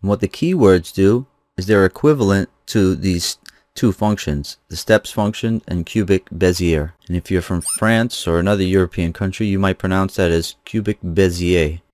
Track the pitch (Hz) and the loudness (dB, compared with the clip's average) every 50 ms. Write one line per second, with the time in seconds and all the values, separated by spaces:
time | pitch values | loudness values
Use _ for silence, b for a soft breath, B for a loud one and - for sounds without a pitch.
0 | - 95 101 101 - 98 - - - 165 185 180 131 98 95 90 82 - - - | 0 -2 -2 0 -2 -4 -4 -2 -2 0 2 4 6 6 6 4 2 -2 -2 2
1 | 98 95 107 120 135 _ _ _ _ _ _ - 95 95 110 101 95 92 - - | 2 4 4 2 0 _ _ _ _ _ _ -10 -2 2 4 4 4 2 0 2
2 | - 147 151 139 117 98 98 98 98 - _ _ _ - - 113 98 92 95 90 | 2 2 2 4 2 2 2 2 0 -2 _ _ _ -4 0 2 2 2 2 0
3 | 76 95 90 87 87 - - _ _ B B B B B _ - - 120 92 - | -2 -2 -2 -2 -4 -6 -10 _ _ B B B B B _ -2 0 0 0 0
4 | - 107 107 - - - 76 71 71 - - _ _ _ 87 85 - - 110 107 | 0 -2 -2 -2 -2 -4 -4 -4 -6 -10 -14 _ _ _ -12 -12 -2 2 2 2
5 | - - - - 107 104 107 - - 117 113 110 - - 87 87 85 - - 110 | 2 -2 -4 -2 -2 -2 -2 -4 -4 -4 -4 -4 -6 -6 -6 -6 -6 -4 -2 -2
6 | 104 90 98 92 - - - 85 95 92 87 85 90 85 82 78 73 76 - _ | 0 2 0 0 0 -6 -6 0 0 0 0 2 0 0 2 0 0 -4 -8 _
7 | _ - 87 90 82 - 95 92 85 - 92 87 80 - - - - 110 113 113 | _ -6 -6 -6 -4 -2 -2 -2 -2 -2 -4 -4 -4 -6 -6 -2 0 0 2 2
8 | 117 120 - - - - 85 85 85 98 104 101 95 92 92 95 92 87 - - | 0 -2 -4 -6 -4 -2 0 0 2 2 0 0 0 2 2 2 2 0 -2 -4
9 | 90 85 85 - 101 95 92 - 113 104 98 98 98 95 92 - - - 95 95 | -4 -4 -4 -4 -6 -6 -4 -4 -4 -2 0 0 0 0 -2 -2 -2 -2 0 0
10 | 95 95 - - 98 87 85 82 82 - - _ _ - - 117 104 107 104 - | 0 -2 -2 0 0 2 2 0 -2 -4 -10 _ _ -8 -6 -4 -4 -4 -6 -6
11 | - 90 82 80 98 92 87 87 90 87 90 87 80 76 78 85 _ _ | -6 -6 0 2 2 2 2 0 0 0 2 2 2 0 -2 -8 _ _